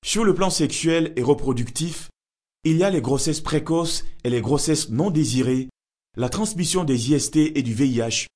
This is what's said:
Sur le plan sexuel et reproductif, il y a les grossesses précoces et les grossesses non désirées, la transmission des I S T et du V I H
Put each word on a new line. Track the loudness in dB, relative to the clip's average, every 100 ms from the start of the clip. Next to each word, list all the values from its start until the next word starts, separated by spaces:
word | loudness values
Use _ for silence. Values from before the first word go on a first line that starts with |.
| -2
Sur | 0
le | 2
plan | 4 2
sexuel | 0 -2 0 0 2 0 -2
et |
reproductif, | 2 2 2 -2 -2 -4 -6 -6 -14 _ _ _ _ _
il | 0 2
y | 2
a |
les | 2
grossesses | 0 0 0 -2
précoces | -2 -4 0 -2 0 -2 -4 -4
et | -2
les | -2
grossesses | 0 0 2 0 0
non | -2 0
désirées, | 2 0 0 0 0 -4 -12 _ _ _ -4
la | -2
transmission | 0 -4 -2 -2 0 2
des | 0 2
I | 0
S | 2
T | 2 2 0
et |
du | -2
V | 0 0
I | 2
H | -2 -4 -6